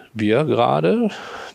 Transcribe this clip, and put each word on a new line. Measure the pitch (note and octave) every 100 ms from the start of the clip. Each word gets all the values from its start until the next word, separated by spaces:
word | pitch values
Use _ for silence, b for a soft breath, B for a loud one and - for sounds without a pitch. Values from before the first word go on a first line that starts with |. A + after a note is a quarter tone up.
| B
wir | G#2+ G#2 A#2
gerade, | D3+ A2+ B2 D3 E3 A3 A3 B B B B